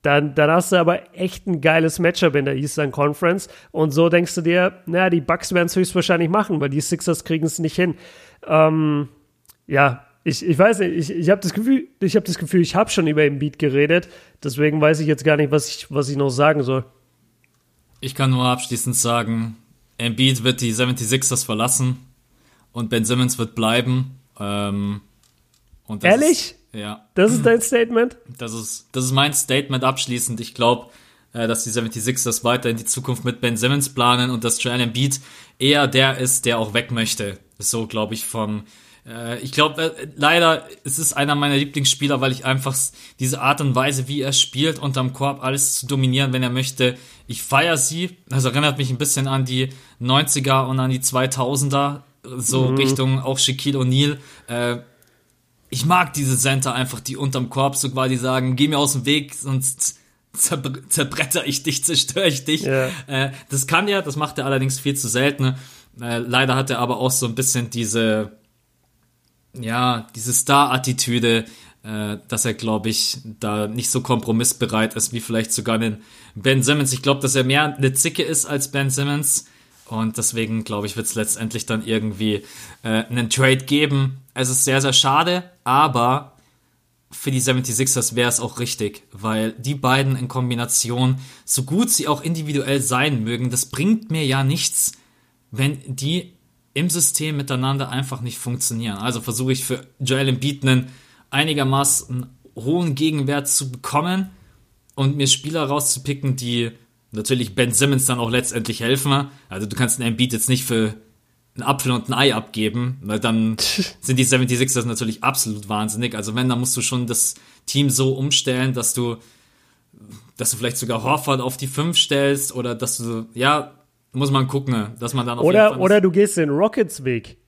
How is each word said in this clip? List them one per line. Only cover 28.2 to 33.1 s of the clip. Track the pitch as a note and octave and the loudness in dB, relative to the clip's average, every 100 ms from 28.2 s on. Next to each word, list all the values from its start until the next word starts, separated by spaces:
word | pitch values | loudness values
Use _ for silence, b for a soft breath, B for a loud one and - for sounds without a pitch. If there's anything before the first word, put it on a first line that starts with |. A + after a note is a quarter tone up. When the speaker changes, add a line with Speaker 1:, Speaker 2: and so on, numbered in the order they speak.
| - - | -20 -12
Speaker 2:
Das | A#2 | -8
ist, | A2+ G#2+ - _ | -8 -8 -12 _
das | C3 B2+ | -4 0
ist | |
mein | C3+ C#3+ | 2 2
Statement | C#3+ - C3+ C#3 C3+ | 0 0 -2 0 0
abschließend. | C3 C3 - B2 A#2 A2+ | 0 -2 -4 -4 -4 -6
Ich | A2+ - | -8 2
glaub, | A#2+ B2 - b b b b | 4 4 -2 b b b b
äh, | A#2+ A2+ | -4 -2
dass | A2+ A#2+ | 0 -2
die | |
seventy-sixers | A#2 A2+ A2+ A2 B2+ A#2+ A2+ | -2 -4 -4 -2 -2 -2 0
weiter | A#2 B2 A#2+ | 0 2 0
in | A2+ | -2
die | A2 | -4
Zukunft | - C3 | -4 -4